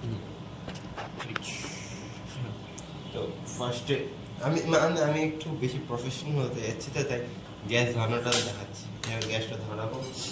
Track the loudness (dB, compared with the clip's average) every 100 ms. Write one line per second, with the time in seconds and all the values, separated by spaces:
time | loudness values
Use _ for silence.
0 | -4 -6 -6 -10 -12 -10 -10 -10 -10 -8
1 | -8 -8 -6 -4 -4 -6 -6 -6 -8 -8
2 | -8 -8 -8 -6 -6 -6 -8 -10 -10 -10
3 | -6 -4 -4 -4 -8 -2 -2 -2 2 2
4 | 2 -6 -10 -2 2 4 8 8 8 8
5 | 6 6 4 2 -4 0 0 0 -2 -2
6 | -2 -2 0 2 2 0 -2 -2 -2 0
7 | 2 0 -2 -8 -10 -8 2 4 4 4
8 | 2 2 4 4 4 -2 -6 -8 -10 -6
9 | -4 -2 0 0 -2 -4 -4 -4 -4 -4
10 | -6 -6 -6